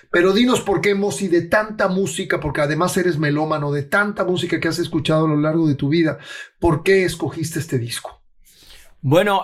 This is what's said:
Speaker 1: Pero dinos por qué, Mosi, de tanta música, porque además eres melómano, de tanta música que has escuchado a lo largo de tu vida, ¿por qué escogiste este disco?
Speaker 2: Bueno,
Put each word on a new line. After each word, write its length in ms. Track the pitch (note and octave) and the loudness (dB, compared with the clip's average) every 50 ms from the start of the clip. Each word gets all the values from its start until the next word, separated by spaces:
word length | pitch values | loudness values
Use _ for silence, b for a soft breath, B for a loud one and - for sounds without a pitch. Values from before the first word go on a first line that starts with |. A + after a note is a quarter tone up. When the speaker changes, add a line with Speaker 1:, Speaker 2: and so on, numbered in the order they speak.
| B B | B B
Speaker 1:
Pero 220 | - F3 F3 F#3+ | 2 2 4 4
dinos 300 | F#3+ A3 B3 B3 A#3+ - | 4 4 4 4 2 0
por 180 | - G#3 F#3+ E3 | 0 -2 -2 0
qué, 140 | - G3+ G3+ | 2 0 0
Mosi, 340 | G3 G3+ G3+ - - G3 F3+ | 0 0 -2 -2 -4 -2 0
de 140 | E3+ E3+ | 0 0
tanta 460 | E3+ E3+ - G#3+ G#3+ G#3+ G#3+ - G3+ F#3+ | 2 2 0 0 0 -2 -2 -2 -2 0
música, 520 | F#3 F#3+ G3 - - - F#3+ - F#3 - | 0 0 -2 -2 -2 -6 -4 -4 -4 -4
porque 220 | D3+ D3+ C3+ D#3 | -4 -4 -2 -2
además 340 | D3 C#3+ D#3 D3+ F3+ F3 - | -2 0 0 0 0 0 0
eres 220 | F#3+ F3 F3+ E3 D3 | 0 0 0 0 0
melómano, 540 | D#3 D3 D3 D3+ D#3 D#3 D#3 D3+ D3 C#3+ | 0 0 0 0 0 -2 -2 -2 -2 -2
de 100 | C#3+ D3 | -4 -4
tanta 420 | C#3 - - G3+ G#3 G#3 G3+ G#3 F#3+ | -4 0 0 0 0 0 -2 -2 -2
música 340 | F3 F#3 E3 F3+ E3+ E3+ D#3 | 0 0 -2 -2 -2 -2 -2
que 100 | E3+ E3 | -2 -2
has 100 | E3 E3+ | -2 -2
escuchado 480 | E3+ - - D#3+ C3+ - D#3 D#3 D#3+ | -4 -4 -4 -2 0 2 2 2 2
a 20 | D#3+ | 2
lo 80 | D3+ | 2
largo 320 | D3 D3 D#3 D#3 E3 D#3+ D3+ | 2 0 0 2 2 2 2
de 60 | C#3 | 0
tu 160 | - C#3+ C#3 | 0 0 0
vida, 260 | D#3 E3+ E3 D3+ C3+ B B B B B B B B _ | 2 2 2 0 -2 B B B B B B B B _
¿por 240 | - E3+ D#3 - | 0 2 2 2
qué 220 | - - G3 F#3+ F#3 | 2 4 4 4 4
escogiste 540 | E3+ - - F3 C3 - E3 D#3 - - D#3 | 0 -2 -4 -6 -6 -4 -6 -8 -6 -4 -6
este 200 | C3+ - D3 B2+ | -4 -2 -4 -4
disco? 440 | A#2 A#2+ - - - - - _ _ _ _ _ b b b b b b b b b b b b - | -2 -4 -8 -10 -10 -12 -16 _ _ _ _ _ b b b b b b b b b b b b 0
Speaker 2:
Bueno, 380 | C3 D3 F3 G3+ G#3 G3 F#3+ | 4 4 4 4 4 0 0